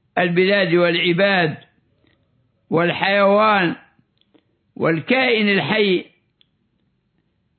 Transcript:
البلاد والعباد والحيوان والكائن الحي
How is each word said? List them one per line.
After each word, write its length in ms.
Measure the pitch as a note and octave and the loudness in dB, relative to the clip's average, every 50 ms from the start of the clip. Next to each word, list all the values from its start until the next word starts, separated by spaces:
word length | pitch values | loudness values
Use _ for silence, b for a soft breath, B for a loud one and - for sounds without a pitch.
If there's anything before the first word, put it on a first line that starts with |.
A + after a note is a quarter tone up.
| _ _ - F3 | _ _ -4 -2
البلاد 560 | F3+ F3+ E3+ F3+ F#3 F#3+ G3+ G3+ F#3 E3 E3 | -2 0 2 2 2 2 2 0 0 2 2
والعباد 840 | F3 F3 E3+ E3+ E3+ E3 F3+ E3+ E3+ G3 G3+ G3 F3+ E3+ D3+ - - - _ _ _ _ _ _ _ _ _ _ _ _ _ _ _ _ _ _ _ _ - | 2 2 2 0 0 0 0 0 0 0 0 2 0 0 -2 -4 -8 -16 _ _ _ _ _ _ _ _ _ _ _ _ _ _ _ _ _ _ _ _ -4
والحيوان 1040 | - D#3+ F3 F3 - - - F#3+ G3+ G3+ G3+ G3 G3+ G#3 G#3+ A3 G#3 G3 F3+ D#3 - - - _ _ _ _ _ _ _ _ _ _ _ _ _ _ _ _ _ _ | -2 0 0 0 -2 -2 -2 -2 0 2 2 2 2 2 2 2 0 0 -2 -2 -4 -8 -14 _ _ _ _ _ _ _ _ _ _ _ _ _ _ _ _ _ _
والكائن 760 | - - D#3 E3 D#3+ - - A#3+ C4 C4 B3+ A#3 A3 G#3+ G3+ | -4 -4 -2 -2 -4 -2 -2 -2 0 0 0 0 0 0 0
الحي 560 | G3 F#3+ C#3+ C#3+ G#3 A3 G#3 G3 F3+ - - - _ _ _ _ _ _ _ _ _ _ _ _ _ _ _ _ _ _ _ _ _ _ _ _ _ _ _ _ _ | 0 0 0 -2 -2 0 0 0 0 -2 -4 -8 _ _ _ _ _ _ _ _ _ _ _ _ _ _ _ _ _ _ _ _ _ _ _ _ _ _ _ _ _